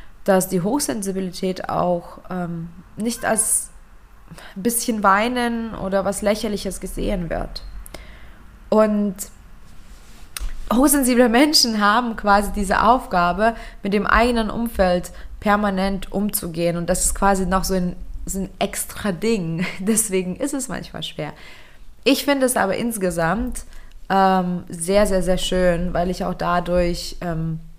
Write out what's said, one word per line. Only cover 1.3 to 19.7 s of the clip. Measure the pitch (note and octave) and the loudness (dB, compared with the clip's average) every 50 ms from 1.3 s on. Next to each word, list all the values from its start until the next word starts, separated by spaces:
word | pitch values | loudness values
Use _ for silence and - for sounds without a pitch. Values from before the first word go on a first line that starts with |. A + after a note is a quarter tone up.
| F3 - - F#3 F#3 F3+ - - | -6 -4 -4 -4 -4 -4 -4 -4
auch, | - E3 E3 F3 F3+ E3+ E3+ - - - - - | -2 0 2 2 0 0 -2 -8 -18 -18 -12 -8
ähm, | F#3 F#3 F3 E3+ E3+ E3+ E3 E3+ E3+ - - - - | -6 -6 -6 -6 -6 -8 -8 -10 -12 -16 -20 -16 -10
nicht | - G#3 A#3 A#3 - - | -6 -4 -4 -4 -2 0
als | F3+ A3 G#3+ - - - - - - - - - - - - - - - - - - - - - - - | 0 0 0 0 0 0 -2 -4 -6 -14 -20 -20 -20 -20 -20 -20 -20 -20 -20 -20 -20 -18 -18 -18 -16 -8
bisschen | G3 F3+ A#3 A#3 A#3 - - A#3+ G#3+ G3+ | -2 -2 0 0 0 -2 -2 -2 2 4
Weinen | G3+ F#3+ G3+ G#3+ A#3+ B3+ B3 A#3+ A#3+ A#3 A#3 A3+ A3+ G#3+ | 4 4 4 4 0 0 0 -2 -2 -2 -4 -6 -6 -6
oder | - - F#3+ F#3+ G3 F#3+ | -6 -6 -2 0 0 0
was | G3 G3+ - - | 0 -2 0 0
Lächerliches | G3+ G#3+ G#3+ - A3 G3+ G3 - G3 F3+ - | 0 0 0 0 -4 -4 -4 -4 -6 -8 -6
gesehen | - F#3 - - E3+ F#3+ G#3 F#3+ F3 D#3+ | -8 -8 -6 -4 -4 -2 -2 -2 -2 -4
wird. | - E2+ - - - - - - - - - - - - - - - - - - - - - - - - - - | -4 -4 -6 -6 -8 -12 -12 -12 -12 -12 -12 -14 -14 -16 -16 -16 -18 -18 -18 -20 -20 -20 -20 -20 -20 -14 -6 0
Und | - G#3+ A3 G#3+ G#3+ G#3 G#3 G#3 F#3+ - - - - - - - - - - - - - - - - - - - - - - - - - - - - - - - G#3+ | 4 4 4 4 4 2 0 0 -2 -6 -10 -14 -14 -20 -20 -20 -20 -20 -20 -18 -18 -18 -18 -18 -18 -20 -18 -20 -18 -18 -16 -14 -10 -6 -4 -4 -4 -4 -4 0 2
hochsensible | A3+ C4+ D4+ C#4 C#4+ C4+ A#3+ B3+ A#3 B3+ A#3+ | 4 4 4 4 4 2 4 6 6 6 6
Menschen | A3 A#3+ D4 D4+ D#4 - - A#3+ A3 G#3+ G#3 | 8 6 6 6 6 4 4 4 2 2 4
haben | G3+ G#3 A#3 B3+ A#3 A3+ | 4 4 4 2 0 -2
quasi | - - G3+ G3+ G3+ G#3 G3+ - | -2 2 4 4 4 4 2 -2
diese | G#3 G#3 F3+ F#3+ - - | -2 0 0 2 4 6
Aufgabe, | G#3 A#3 C4 B3+ - - F3+ F3 F3 F3 F#3 G#3+ A3+ A3+ A3+ - - - - - | 6 6 4 2 0 0 2 2 2 2 2 2 2 2 0 -6 -14 -12 -8 -4
mit | G3+ G3 | -2 0
dem | G#3+ G3+ | 0 2
eigenen | - - G#3+ A3+ B3 B3 A#3 A3 G3+ | 4 4 4 4 4 2 2 0 0
Umfeld | - - A#3 A3+ - - G3 F#3 F3+ F3+ F3+ - - - - - - - | -2 -2 -4 -2 0 2 2 4 4 2 0 -4 -10 -12 -12 -12 -10 -4
permanent | - G#3+ G#3 G#3 G#3+ G3+ G3 F#3 F#3 G3 G3 F#3+ - - - | 0 2 2 4 2 0 0 0 0 0 -2 -2 -6 -4 -4
umzugehen. | G3 G3+ G#3 - - - E3+ E3 E3 E3+ E3+ E3 F3 | -2 -2 -2 -2 -4 -4 -4 -4 -2 0 0 0 0
Und | F3 E3 | 0 0
das | F#3 F3+ - | 0 0 2
ist | - - | 0 0
quasi | - - G3 G3+ F#3+ F#3+ | 2 2 2 4 2 2
noch | F3 F#3 F#3+ F#3 | 2 0 0 0
so | - F#3+ | 0 0
ein, | F#3 F3+ F3+ F3 - - - - - - | 0 0 -2 -4 -6 -10 -10 -10 -8 -8
so | - F3+ G3 | -6 -6 -6
ein | F#3+ - - - | -6 -6 -4 -4
extra | - G3+ - - - - - - - G#3+ F#3+ | -4 -4 -2 -4 -8 -8 -8 -6 -4 -4 -4
Ding. | D#3+ F#3 A3 A3+ G#3+ F3 D#3+ E3 E3 F#3 F#3 | -2 0 0 0 0 0 -2 -2 -2 -4 -4